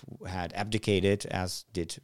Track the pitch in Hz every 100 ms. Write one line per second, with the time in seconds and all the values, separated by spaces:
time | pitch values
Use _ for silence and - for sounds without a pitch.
0 | - - - 92 87 - 104 110 - 101
1 | 98 101 - 92 92 - - 92 82 -